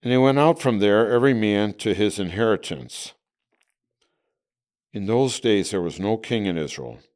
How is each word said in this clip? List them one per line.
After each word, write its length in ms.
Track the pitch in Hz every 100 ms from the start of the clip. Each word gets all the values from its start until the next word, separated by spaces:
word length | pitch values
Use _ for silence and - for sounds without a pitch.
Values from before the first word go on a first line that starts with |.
And 100 | 120
they 60 | 127
went 220 | 131 135
out 200 | 151 160
from 200 | 139 110
there, 320 | 104 104 113
every 220 | 120 135
man 400 | 120 107 104 104 98
to 180 | 113
his 260 | 92 104 95
inheritance. 920 | 92 90 113 101 - 76 62 - - _ _ _ _ _ _ _ _ _ _ _ _ _ _ _ _ _ _
In 120 | 110 98
those 340 | 113 135 -
days 320 | 117 104 90
there 100 | 98
was 180 | 87 78
no 180 | 98 110
king 280 | 110 117 101
in 120 | 85
Israel 420 | 76 - 62 57 _